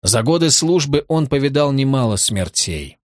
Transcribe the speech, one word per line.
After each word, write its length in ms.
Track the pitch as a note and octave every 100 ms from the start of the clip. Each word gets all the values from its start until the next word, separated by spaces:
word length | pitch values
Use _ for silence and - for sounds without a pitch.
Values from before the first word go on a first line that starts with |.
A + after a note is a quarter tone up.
За 200 | G2+ A#2
годы 280 | A2+ E3+ E3
службы 540 | - D#3+ F3 C#3+ D3 -
он 180 | D#3+ D3
повидал 460 | C#3+ C#3 C#3 D3
немало 440 | C3+ C3+ C3+ A#2+ G2+
смертей 840 | - G2+ F2 - - D#2 D2 -